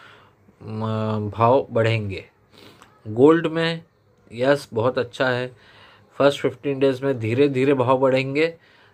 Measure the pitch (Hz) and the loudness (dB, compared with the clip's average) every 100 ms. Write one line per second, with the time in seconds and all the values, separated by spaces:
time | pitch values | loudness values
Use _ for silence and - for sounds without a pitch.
0 | - - _ _ _ _ 110 110 110 110 | -20 -20 _ _ _ _ -14 -8 -4 -4
1 | 110 107 104 98 117 135 - 117 113 113 | -4 -4 -6 2 4 4 2 0 2 0
2 | 101 90 - _ _ - - - - _ | -2 -8 -12 _ _ -20 -20 -20 -20 _
3 | 107 107 143 165 165 160 165 165 - _ | -10 4 6 6 2 -2 -4 -4 -12 _
4 | _ _ _ 113 127 143 - - 123 127 | _ _ _ -4 0 0 -2 -2 -2 -2
5 | 120 - 131 123 127 - _ - - _ | -6 -4 -2 -2 -6 -12 _ -20 -20 _
6 | _ - 139 139 135 - 143 135 139 127 | _ 0 2 2 -4 -6 -8 0 0 0
7 | 139 123 110 117 143 131 131 139 123 131 | -4 -4 -2 0 0 2 0 0 2 2
8 | 135 131 135 139 165 165 _ _ _ | 2 0 -2 -2 -4 -4 _ _ _